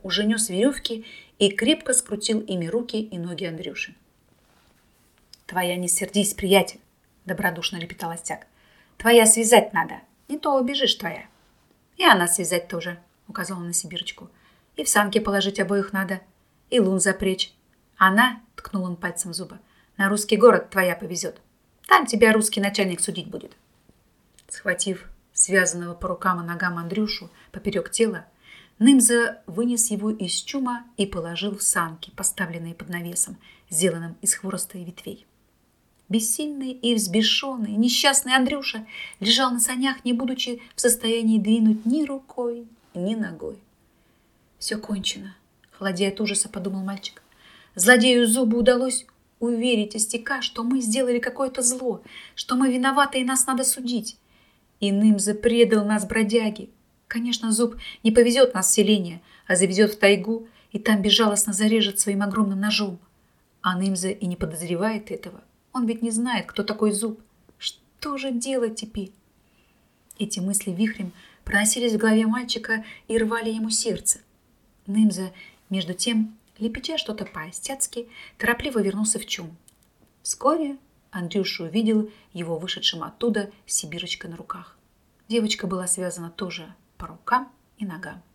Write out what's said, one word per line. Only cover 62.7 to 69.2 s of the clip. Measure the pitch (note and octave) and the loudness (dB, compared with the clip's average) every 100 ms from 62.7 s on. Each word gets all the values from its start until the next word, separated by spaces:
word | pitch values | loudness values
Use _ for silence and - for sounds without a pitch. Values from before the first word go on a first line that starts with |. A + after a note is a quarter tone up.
| C#3+ G3+ F3 _ _ _ _ _ _ | 0 -2 -6 _ _ _ _ _ _
А | F#3 F3+ | -2 0
Нымза | G3 F#3+ F#3 | -2 -2 -4
и | - F3+ | -4 -6
не | F3+ | -4
подозревает | E3 D#3+ F3 F3 G#3 G#3+ G#3+ | -6 -6 -6 -2 -2 -4 -8
этого. | F#3+ - - _ _ _ | -12 -12 -18 _ _ _
Он | C4 A3+ | -4 -2
ведь | A3+ | -2
не | A#3 | -2
знает, | A3 A#3+ A3 - | -2 -2 -2 -4
кто | - | -6
такой | G#3+ G#3+ G#3+ | -6 0 0
Зуб. | G3+ A3+ G#3+ _ _ _ _ | 0 -4 -8 _ _ _ _
Что | - - _ _ D4 C#4 | -12 -12 _ _ -8 -6
же | C4+ | -4
делать | A#3+ B3+ C4 A#3 A3 | -4 -2 -2 -2 -4
теперь?» | A3 - F#3 _ | -10 -10 -10 _